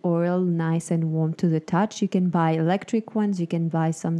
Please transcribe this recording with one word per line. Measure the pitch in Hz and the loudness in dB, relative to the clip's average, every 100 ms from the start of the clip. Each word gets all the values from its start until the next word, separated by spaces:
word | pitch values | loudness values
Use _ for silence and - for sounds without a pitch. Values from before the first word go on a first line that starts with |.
| 180 | 0
oil | 170 170 180 | 0 2 2
nice | 180 170 165 165 - | 0 0 0 -2 0
and | 165 165 | -2 0
warm | 160 160 160 | 0 0 0
to | 175 | 0
the | 160 | 0
touch. | - 170 220 - | 0 0 0 -2
You | 202 | -2
can | 190 180 | 0 0
buy | 170 165 | 2 2
electric | 160 160 196 - 226 220 | 2 2 0 0 -4 -2
ones. | 220 208 190 | -2 -2 -2
You | 170 | -2
can | 170 165 | -2 0
buy | 165 160 | 0 0
some | 160 170 | 0 -4